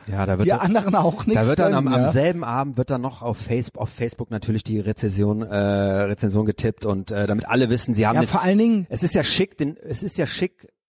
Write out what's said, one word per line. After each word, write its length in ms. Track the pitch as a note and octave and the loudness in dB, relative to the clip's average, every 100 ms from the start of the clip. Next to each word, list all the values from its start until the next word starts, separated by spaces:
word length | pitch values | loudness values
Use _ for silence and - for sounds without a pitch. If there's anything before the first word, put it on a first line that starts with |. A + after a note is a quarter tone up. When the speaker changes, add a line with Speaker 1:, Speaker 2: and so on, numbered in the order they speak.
| - | -4
Speaker 1:
Ja, 180 | G2 F#2+ | -2 0
da 120 | F#2 | 2
wird 80 | B2+ | 2
Speaker 2:
Die 40 | |
Speaker 1:
das, 100 | - | 2
Speaker 2:
anderen 340 | F3 A3 G3 F#3+ | 2 2 2 2
auch 300 | - - - | 2 0 0
nichts 160 | G#3+ | 2
Speaker 1:
da 60 | A2+ | 4
wird 100 | D#3 | 4
dann 140 | - | 2
am, 100 | C3+ | 2
Speaker 2:
gönnen, 140 | C3+ C3 | 2 2
Speaker 1:
am 40 | C3 | 2
Speaker 2:
ja. 40 | |
Speaker 1:
selben 300 | C3 E3 F3 | 4 2 0
Abend 320 | B2+ B2 C#3 A#2+ | -2 -4 -2 -2
wird 140 | B2+ | -2
dann 120 | C3 | -2
noch 200 | C3 - | -4 -6
auf 140 | A#2+ A2 | -6 -6
Face-, 320 | - A#2+ A#2 - | -2 -2 -4 -6
auf 140 | A2 | -8
Facebook 400 | - A#2+ - A#2+ | -6 -6 -6 -8
natürlich 320 | A2 A2+ A2 | -6 -2 -2
die 160 | - A2 | -2 -2
Rezension, 640 | G2+ G#2+ G#2+ F#2+ G#2 G#2+ | -2 -2 -2 0 0 0
äh, 120 | A2 G2+ | -2 0
Rezension 880 | G2+ G2+ G2+ F#2+ G2+ G#2 G#2+ G2+ G#2+ | 2 2 2 0 0 0 0 2 0
getippt 380 | - A2+ - | 0 -2 -2
und, 280 | G#2+ F#2+ F#2 | -2 -4 -4
äh, 140 | G2+ G#2 | -2 -2
damit 180 | G#2 - | -2 0
alle 220 | B2 B2 | 0 2
wissen, 240 | B2 - | 0 0
sie 120 | G#2+ G#2+ | 0 2
haben 100 | - | 2
Speaker 2:
Ja, 60 | |
Speaker 1:
den 60 | - | 2
Speaker 2:
vor 140 | G3 | 0
allen 160 | F#3 G3+ | 2 4
Dingen 280 | A#3 G#3+ E3+ | 4 2 -2
Speaker 1:
Es 140 | A#2 | -2
ist 100 | F3 | 0
ja 80 | F#3 | 0
schick, 340 | - - G3+ - | 0 0 -2 -2
den, 180 | C#3+ - | -6 -6
es 260 | - C#3 | -10 -8
ist 160 | G3 - | -6 -4
ja 80 | C#3+ | -4
schick, 420 | - F#3 _ - _ | -4 -6 _ -20 _